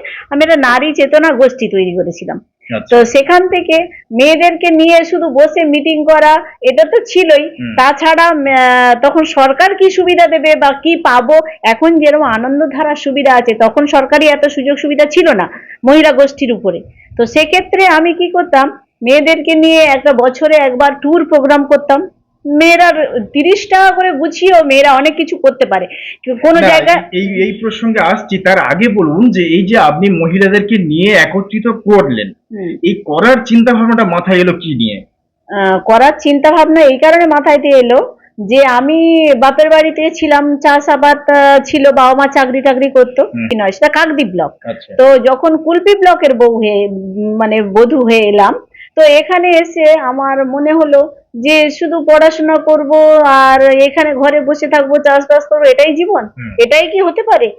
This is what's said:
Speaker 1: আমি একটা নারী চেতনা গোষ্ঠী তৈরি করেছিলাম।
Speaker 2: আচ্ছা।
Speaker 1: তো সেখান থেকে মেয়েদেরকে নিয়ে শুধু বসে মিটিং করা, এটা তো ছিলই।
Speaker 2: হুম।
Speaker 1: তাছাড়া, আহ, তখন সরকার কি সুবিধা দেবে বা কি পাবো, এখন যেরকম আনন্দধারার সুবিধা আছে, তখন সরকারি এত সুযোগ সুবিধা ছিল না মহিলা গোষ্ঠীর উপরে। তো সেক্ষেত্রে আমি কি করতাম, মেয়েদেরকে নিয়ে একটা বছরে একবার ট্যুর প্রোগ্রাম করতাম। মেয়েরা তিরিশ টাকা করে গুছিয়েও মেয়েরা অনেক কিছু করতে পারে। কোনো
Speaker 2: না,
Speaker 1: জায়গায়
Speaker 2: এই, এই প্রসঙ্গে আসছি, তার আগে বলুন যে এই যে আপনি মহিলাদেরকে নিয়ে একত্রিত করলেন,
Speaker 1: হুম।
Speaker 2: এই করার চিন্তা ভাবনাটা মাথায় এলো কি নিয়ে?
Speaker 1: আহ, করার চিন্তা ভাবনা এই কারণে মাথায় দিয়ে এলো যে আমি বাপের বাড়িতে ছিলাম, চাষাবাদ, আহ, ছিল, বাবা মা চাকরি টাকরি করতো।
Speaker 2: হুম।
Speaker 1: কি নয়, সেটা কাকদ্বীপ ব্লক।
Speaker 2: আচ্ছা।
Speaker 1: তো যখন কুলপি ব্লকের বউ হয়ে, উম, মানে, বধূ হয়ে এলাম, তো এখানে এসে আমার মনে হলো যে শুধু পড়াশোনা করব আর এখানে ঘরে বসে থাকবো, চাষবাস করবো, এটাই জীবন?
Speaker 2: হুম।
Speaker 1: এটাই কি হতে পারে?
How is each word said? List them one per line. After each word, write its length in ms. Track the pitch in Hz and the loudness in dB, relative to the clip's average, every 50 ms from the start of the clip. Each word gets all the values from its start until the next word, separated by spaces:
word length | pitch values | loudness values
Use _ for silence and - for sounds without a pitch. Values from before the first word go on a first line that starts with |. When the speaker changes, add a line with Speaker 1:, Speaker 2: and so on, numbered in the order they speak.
| - - - - - _ | -6 -10 -16 -20 -14 _
Speaker 1:
আমি 140 | 285 285 311 | -4 -4 0
একটা 120 | 320 330 | 0 0
নারী 380 | 294 262 - 240 254 285 311 294 | 0 0 0 0 -2 -2 -4 -2
চেতনা 380 | 294 277 277 294 311 311 330 | -2 -2 0 2 0 0 0
গোষ্ঠী 360 | 277 226 269 247 247 - 233 | 2 2 0 0 0 -2 -6
তৈরি 280 | 202 196 190 185 180 175 | -4 -2 -2 -4 -2 -4
করেছিলাম। 460 | 180 170 170 170 - - 165 156 - - _ _ _ _ - 240 | -6 -6 -6 -10 -12 -14 -14 -14 -14 -16 _ _ _ _ -10 -10
Speaker 2:
আচ্ছা। 220 | - - - 247 | -10 -4 0 2
Speaker 1:
তো 80 | 240 233 | 2 2
সেখান 420 | 233 233 277 277 277 349 359 370 | 2 2 0 2 2 2 0 0
থেকে 400 | 359 370 359 330 - 320 320 349 359 - - _ _ | 0 -4 -4 -2 -2 -2 -2 -2 -4 -10 -20 _ _
মেয়েদেরকে 580 | 226 226 262 302 320 302 339 349 330 320 359 349 | -2 0 2 2 2 2 0 0 0 -2 -2 0
নিয়ে 340 | 320 311 320 330 339 330 330 | 2 2 2 4 2 2 0
শুধু 240 | 330 370 330 330 320 | 0 -4 -4 -4 -2
বসে 340 | 240 269 302 302 302 370 330 | 2 2 2 2 2 -2 -2
মিটিং 420 | 294 285 294 285 320 320 302 302 | 0 -2 -2 -2 -2 -4 0 0
করা, 400 | 311 311 311 302 302 311 330 330 - - _ | 2 2 4 4 4 2 2 -2 -8 -14 _
এটা 220 | - 254 247 277 320 | -2 0 2 2 0
তো 200 | 311 - 466 - | 2 0 -2 -2
ছিলই। 420 | - - 359 359 320 302 294 302 330 | 0 -2 0 2 2 2 2 0 -4
Speaker 2:
হুম। 260 | - - 247 233 220 | -10 -12 -12 -6 -2
Speaker 1:
তাছাড়া, 520 | 262 254 277 285 277 311 320 320 320 339 | 0 0 0 0 0 0 0 2 2 2
আহ, 720 | 339 330 302 277 277 269 262 254 247 247 247 247 247 240 240 | 2 0 -2 -2 0 0 2 2 2 2 2 2 2 2 2
তখন 240 | 269 285 - 330 311 | 0 0 0 0 -2
সরকার 520 | 311 - 285 262 262 269 - 359 392 403 | 0 0 0 0 2 2 0 0 0 2
কি 140 | 392 381 381 | 2 0 2
সুবিধা 380 | 381 370 349 359 359 330 339 | 2 0 0 0 2 2 2
দেবে 280 | 302 320 311 277 311 311 | 2 0 0 0 0 0
বা 160 | 262 294 277 | 2 0 0
কি 300 | 269 269 - 320 339 330 | -2 -2 -2 -2 -2 0
পাবো, 320 | 330 285 247 294 233 233 302 320 311 311 - - - | 0 0 0 0 2 2 2 2 0 -2 -8 -4 -4
এখন 360 | 220 226 226 320 330 330 320 | -2 -2 0 0 0 2 2
যেরকম 240 | 302 294 294 302 302 | 2 2 2 2 0
আনন্দধারার 720 | 254 220 220 240 262 277 285 320 285 269 269 320 302 294 | -2 -2 -4 -4 -4 -2 -2 -4 -4 -4 -4 -4 -4 -4
সুবিধা 380 | 294 - 277 262 285 277 269 254 | -6 -6 -6 -4 0 0 2 2
আছে, 220 | 240 247 240 220 | 2 0 0 0
তখন 300 | 220 226 226 226 294 294 | 0 0 0 0 0 -2
সরকারি 420 | 294 311 277 269 254 294 294 311 | 0 0 0 0 0 0 2 2
এত 200 | 302 285 294 294 | 0 2 0 -2
সুযোগ 300 | 294 285 285 254 277 285 | -2 -2 -4 -4 -4 -4
সুবিধা 280 | 277 - 285 294 269 294 | -4 -4 -4 -2 -2 -2
ছিল 280 | 294 311 349 349 330 262 | 0 0 0 0 2 0
না 160 | 190 170 - - - - - - - - 254 | -2 -4 -6 -10 -18 -20 -20 -16 -4 0 2
মহিলা 220 | 285 311 302 311 | 4 4 4 2
গোষ্ঠীর 420 | 269 247 277 269 277 - 285 226 240 | 2 2 0 0 0 -4 -6 -6 -6
উপরে। 280 | 190 175 190 170 170 - - _ _ _ _ - | -4 -4 -6 -6 -6 -12 -20 _ _ _ _ -6
তো 80 | - 233 | -6 -6
সেক্ষেত্রে 600 | 226 - 311 320 311 349 370 359 359 - 381 381 | -2 -2 -2 -2 0 -2 -2 -2 -2 0 0 2
আমি 260 | 370 320 311 320 339 330 | 2 2 2 0 -2 -2
কি 160 | 349 349 349 | -4 -4 -4
করতাম, 500 | 349 349 349 349 285 269 269 294 403 - _ _ _ _ 233 | -2 -4 -2 0 0 0 0 0 -4 -12 _ _ _ _ -2
মেয়েদেরকে 520 | 240 269 302 285 320 330 320 294 320 330 | 0 0 2 2 0 0 0 -2 -2 0
নিয়ে 240 | 311 311 320 320 320 | 2 2 2 2 2
একটা 340 | 311 294 269 262 269 294 269 | 2 2 0 0 0 0 2
বছরে 420 | 233 240 254 254 - 320 302 311 | 2 0 -2 -2 -2 0 0 2
একবার 380 | 302 277 262 247 247 285 285 277 277 | 2 2 0 0 0 0 0 -2 -4
ট্যুর 260 | - 285 320 349 320 | -2 -2 0 0 0
প্রোগ্রাম 380 | 320 320 285 262 277 294 285 277 | 0 0 0 2 2 2 0 2
করতাম। 460 | 277 294 277 285 - 277 285 381 370 - _ _ _ _ _ - | 0 -2 0 0 -2 -2 -2 -2 -6 -14 _ _ _ _ _ -8
মেয়েরা 440 | 285 294 294 320 339 339 339 349 349 302 311 294 - - 240 | -4 0 2 2 2 4 4 2 2 0 -2 -4 -4 -6 -8
তিরিশ 480 | 208 - - 285 302 349 392 392 - - | -8 -4 -4 -2 0 0 0 -2 0 -2
টাকা 260 | 381 381 381 381 370 | 0 2 2 2 2
করে 160 | 359 370 370 | 0 -2 -2
গুছিয়েও 520 | 320 262 311 320 320 - 349 381 370 330 311 | -2 -4 -6 -6 -4 -2 0 2 2 2 2
মেয়েরা 280 | 277 269 269 277 285 | 2 2 2 2 2
অনেক 240 | 269 262 277 311 302 | 2 2 0 0 -2
কিছু 220 | - 311 320 359 | -2 -6 -6 -6
করতে 280 | - - 269 262 - 175 | -2 0 0 0 0 -2
পারে। 220 | 190 196 185 180 180 - - - - - - - 247 247 233 | -2 -2 -4 -4 -8 -12 -18 -18 -20 -20 -14 -10 -10 -6 -2
কোনো 180 | - 311 330 339 | 0 2 2 2
Speaker 2:
না, 80 | 311 | 2
Speaker 1:
জায়গায় 360 | - 320 311 311 - 339 - - - | 2 2 2 2 0 0 0 -4 -6
Speaker 2:
এই, 320 | - 180 196 190 196 185 190 | -8 -6 -6 -6 -4 -4 -4
এই 140 | 214 202 - | -4 -6 -8
প্রসঙ্গে 400 | 226 220 - - 233 226 220 214 | -8 -10 -8 -6 -6 -4 -2 -2
আসছি, 360 | 170 170 190 - - - 190 | -2 -2 -2 -4 -6 -8 -8
তার 220 | 190 190 185 190 185 | -4 0 0 0 0
আগে 300 | 143 123 147 175 226 240 | 0 -2 -2 -2 -2 0
বলুন 420 | 202 208 175 151 147 185 240 247 | 0 0 -2 0 0 0 0 0
যে 100 | 190 185 | 0 0
এই 260 | 175 165 165 190 190 | -2 0 0 -2 0
যে 100 | 185 226 | 0 0
আপনি 320 | 226 170 147 151 160 196 202 | 2 2 0 0 0 -2 -2
মহিলাদেরকে 680 | 185 165 165 165 175 190 196 190 196 208 202 202 233 202 175 | 0 -2 -2 -2 0 0 0 0 0 0 -2 -2 -4 -4 -2
নিয়ে 300 | 151 151 160 180 208 214 | -4 -2 -2 0 0 0
একত্রিত 540 | 175 156 156 175 196 196 - 214 220 220 | 0 0 -2 -4 -6 -6 -6 -8 -6 -6
করলেন, 600 | 233 220 - - 202 208 196 - 139 120 110 104 95 | -6 -6 -4 -2 0 2 2 2 0 -4 -6 -8 -10
Speaker 1:
হুম। 480 | - _ _ _ 226 202 185 175 - - - | -14 _ _ _ -16 -12 -12 -12 -8 -4 -4
Speaker 2:
এই 180 | 180 196 - - | -4 -4 -4 -6
করার 300 | - 147 160 202 240 262 233 226 | -6 -4 0 0 2 0 0 0
চিন্তা 280 | - 226 233 226 254 233 | 0 0 2 2 2 0
ভাবনাটা 300 | 220 226 226 226 226 220 | 0 0 0 0 0 -2
মাথায় 340 | 180 170 175 170 185 190 | -2 -4 -4 -2 -2 0
এলো 160 | 180 180 180 170 | 0 0 -2 -2
কি 220 | 175 170 165 143 | -4 -8 -8 -6
নিয়ে? 300 | 117 113 110 104 101 - _ _ _ _ _ _ _ _ - 202 202 | -4 -6 -6 -6 -10 -16 _ _ _ _ _ _ _ _ -10 -6 -4
Speaker 1:
আহ, 200 | 196 - 285 277 | -2 -2 -2 -2
করার 320 | - 226 220 233 254 294 302 - | 0 0 2 2 2 2 0 0
চিন্তা 320 | - 294 285 277 277 311 | -2 -2 0 2 2 2
ভাবনা 300 | 320 320 311 311 311 330 | 2 2 2 2 4 4
এই 160 | 311 269 262 | 4 2 2
কারণে 280 | 254 311 320 320 339 349 | 2 2 2 2 2 2
মাথায় 320 | 320 302 294 277 330 294 | 2 0 0 2 0 0
দিয়ে 200 | 285 254 285 277 | 0 2 2 2
এলো 400 | 262 240 233 240 277 494 508 - _ _ _ _ - 208 | 2 2 2 0 0 -2 -4 -10 _ _ _ _ -14 -6
যে 200 | 190 240 269 277 | 0 2 2 2
আমি 640 | 262 247 247 262 285 311 330 330 330 330 320 311 302 277 233 | 2 2 0 0 0 0 2 2 2 2 2 2 2 2 2
বাপের 300 | 254 269 269 302 302 320 | 2 2 2 2 2 4
বাড়িতে 400 | 311 311 311 320 311 311 311 330 | 4 2 2 0 -2 -4 -4 -4
ছিলাম, 460 | - - 330 294 294 285 285 294 285 | -4 -4 -2 0 0 0 0 -2 -2
চাষাবাদ, 720 | 277 285 302 285 294 294 330 294 269 294 294 285 285 - - | -2 0 0 0 2 0 0 0 2 2 2 0 0 0 0
আহ, 340 | 285 285 277 277 277 269 269 | 2 4 4 4 4 2 2
ছিল, 260 | - - 294 277 285 | 0 -2 0 2 2
বাবা 220 | 254 262 262 262 262 | 4 4 2 2 2
মা 140 | 269 277 | 2 0
চাকরি 340 | 269 269 294 269 254 247 269 | 0 0 0 0 0 -2 -2
টাকরি 300 | 262 277 262 254 269 277 | 0 0 0 0 -2 0
করতো। 320 | 269 262 247 240 247 - 277 | 2 2 2 2 0 -2 -4
Speaker 2:
হুম। 240 | - - 233 226 | -2 -6 -8 -8
Speaker 1:
কি 80 | 226 240 | -6 -4
নয়, 160 | 214 202 190 | -4 -4 -4
সেটা 160 | 190 - 302 | -4 -2 -4
কাকদ্বীপ 400 | 302 302 302 330 320 302 269 269 | -2 0 -2 -2 -2 -2 -4 -4
ব্লক। 300 | 190 180 175 156 139 - _ - | -4 -4 -6 -6 -6 -10 _ -14
Speaker 2:
আচ্ছা। 300 | 117 113 - - - - | -14 -14 -14 -18 -6 -2
Speaker 1:
তো 240 | - 254 269 269 254 | 2 4 4 4 2
যখন 380 | 220 254 262 262 339 330 320 | 2 0 -2 0 0 -2 -2
কুলপি 380 | 311 311 311 339 349 349 403 415 392 | -2 -2 -2 -2 0 0 0 0 2
ব্লকের 340 | 370 359 339 349 339 277 262 | 2 2 2 2 0 0 2
বউ 240 | 226 240 233 233 | 2 2 2 2
হয়ে, 300 | 220 220 208 208 202 202 | 0 -2 -2 -2 -2 -4
উম, 500 | 202 196 190 190 190 190 208 208 214 214 | -4 -6 -10 -12 -10 -10 -8 -6 -6 -4
মানে, 240 | 220 220 214 214 220 | -4 -2 -2 -2 -2
বধূ 400 | 214 196 190 214 233 233 311 277 | -4 0 2 2 2 2 2 0
হয়ে 180 | 247 226 226 226 | 0 2 2 2
এলাম, 340 | 214 208 202 202 196 208 - 494 - _ _ - - _ _ | 2 2 2 2 2 0 0 -4 -10 _ _ -20 -20 _ _
তো 60 | 320 | 2
এখানে 480 | 311 294 294 302 302 302 370 349 349 359 | 4 4 4 2 0 0 -2 0 0 2
এসে 500 | 349 330 339 330 339 339 311 302 320 311 | 2 0 0 -2 -2 0 2 2 2 2
আমার 460 | 277 254 254 269 277 277 269 269 269 | 0 -4 -4 -4 -4 -4 -4 -4 -4
মনে 280 | 254 262 285 294 302 311 | -4 -4 -4 -2 -2 0
হলো 420 | 330 311 294 285 277 294 285 - _ _ _ - 233 | 0 0 2 2 2 0 -2 -6 _ _ _ -14 -6
যে 300 | 233 294 311 311 302 302 | -2 0 2 2 0 -2
শুধু 360 | 294 - 339 311 330 330 311 | -4 -6 -6 -6 -6 -4 0
পড়াশোনা 500 | 311 302 302 311 320 320 320 311 311 320 | 2 2 4 4 2 0 0 -2 -2 -2
করব 360 | 302 302 311 311 294 302 269 302 311 311 311 311 311 302 | 0 0 0 0 0 0 0 2 2 4 4 4 4 4
আর 360 | 277 269 269 269 262 269 269 | 4 2 4 4 4 4 4
এখানে 520 | 269 269 269 269 277 277 277 330 311 302 285 | 4 2 4 2 2 2 0 -2 -2 -2 -2
ঘরে 280 | 254 277 285 285 302 | -2 0 0 0 0
বসে 260 | 269 269 294 294 311 | -2 -2 -4 -4 -4
থাকবো, 280 | 285 302 294 277 269 285 | -2 -2 -2 0 0 -2
চাষবাস 520 | 294 285 294 277 277 277 277 294 294 294 - | 0 2 0 0 0 2 0 0 0 0 -2
করবো, 140 | 302 302 294 | -2 0 2
এটাই 320 | 269 254 277 285 320 294 | 2 2 2 2 0 0
জীবন? 300 | 302 349 381 403 269 220 | -2 -2 -2 -2 -4 -4
Speaker 2:
হুম। 260 | 208 - 127 120 220 - - 240 | -8 -14 -16 -16 -8 -2 -2 0
Speaker 1:
এটাই 220 | 233 285 311 349 | 2 2 0 0
কি 140 | 320 320 381 | 0 -2 -2
হতে 220 | 381 339 320 440 415 | -2 -2 -2 -4 -2
পারে? 280 | 440 392 277 240 214 - | 0 0 0 0 -4 -6